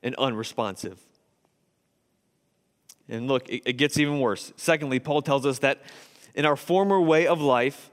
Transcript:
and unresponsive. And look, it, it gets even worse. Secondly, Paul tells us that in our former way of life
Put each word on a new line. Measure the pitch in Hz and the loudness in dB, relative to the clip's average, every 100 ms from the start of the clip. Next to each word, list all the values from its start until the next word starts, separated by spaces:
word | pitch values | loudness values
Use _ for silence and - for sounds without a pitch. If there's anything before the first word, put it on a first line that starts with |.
and | - 131 | -6 -2
unresponsive. | 135 110 113 - 110 92 - 95 _ _ _ _ _ _ _ _ _ _ _ _ _ _ _ _ _ _ _ - - | -4 -2 -8 -4 -6 -6 -12 -14 _ _ _ _ _ _ _ _ _ _ _ _ _ _ _ _ _ _ _ -20 -12
And | 113 123 | -10 -2
look, | 131 127 | -2 -2
it, | 123 - | -6 -4
it | |
gets | 123 143 - | 0 0 2
even | 147 147 | 0 0
worse. | 123 98 - - | 0 -2 -8 -8
Secondly, | - 156 147 131 | 0 0 0 -4
Paul | 156 147 | -2 -2
tells | 143 139 135 | 0 0 0
us | 127 | 0
that | 139 135 - - - _ - | -2 -2 -8 -20 -20 _ -14
in | - | -2
our | 151 143 | 0 0
former | - 180 196 190 | 0 0 4 4
way | 165 160 175 | 4 4 4
of | 170 | 2
life | 147 127 127 - - | 2 2 2 -4 -20